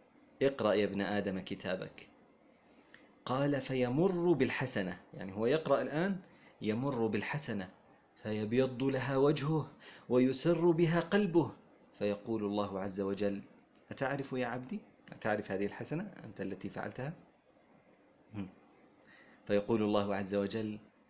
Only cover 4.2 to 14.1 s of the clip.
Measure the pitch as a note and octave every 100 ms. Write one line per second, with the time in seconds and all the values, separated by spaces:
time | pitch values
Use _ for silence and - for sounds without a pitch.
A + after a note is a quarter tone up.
4.2 | F3 D3 A#2+ - C3 G#2+ F#2 F2+ - -
5.2 | F#2+ G2 A2+ D#3 D#3 C3 B2 D3 F#3+ F#3
6.2 | - - - - G#2 A2+ C#3 B2 A2 G#2
7.2 | - D3+ - G2+ F2+ - _ - _ _
8.2 | G#2+ G#2+ G#2+ A#2+ C3 A#2+ C3+ C3 A#2+ C3+
9.2 | C#3+ D3 C#3+ D#3+ - - - - - B2
10.2 | B2+ C3 E3 E3 F3 D#3+ E3 E3+ E3+ G#3
11.2 | G3+ E3 B2+ - - - - - G#2 G2+
12.2 | - A2 G2+ G#2 G2+ F#2+ G2 F#2+ G2 G2
13.2 | G2+ G2 - - _ _ - - C3+